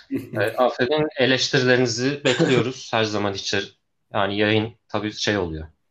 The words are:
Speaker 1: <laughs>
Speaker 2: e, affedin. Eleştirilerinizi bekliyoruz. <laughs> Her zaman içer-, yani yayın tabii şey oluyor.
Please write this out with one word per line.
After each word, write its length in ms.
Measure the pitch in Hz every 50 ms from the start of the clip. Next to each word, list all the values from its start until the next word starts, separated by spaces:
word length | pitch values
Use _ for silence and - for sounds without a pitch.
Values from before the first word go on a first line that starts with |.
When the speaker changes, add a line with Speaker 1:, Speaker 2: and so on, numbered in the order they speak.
| - -
Speaker 1:
<laughs> 240 | 135 123 113 - -
Speaker 2:
e, 40 | 104
affedin. 680 | 101 110 113 - 127 120 - - 123 123 151 156 151 156 - 139
Eleştirilerinizi 1000 | 127 123 131 123 - - - 139 123 127 123 123 127 120 107 113 123 135 143 - -
bekliyoruz. 640 | 135 127 - 165 135 131 120 - - 131 - - -
<laughs> 40 | -
Her 120 | 113 110
zaman 300 | 104 104 101 101 101 98
içer-, 420 | 95 - - - 98 - - - _ _ _ _ _ _ _ -
yani 240 | 110 98 98 101 104
yayın 300 | 107 104 110 110 107 117 - _ _ _
tabii 240 | - 107 101 107 107
şey 260 | - - 113 104 101
oluyor. 280 | 90 82 78 78 80 - _ _ _ _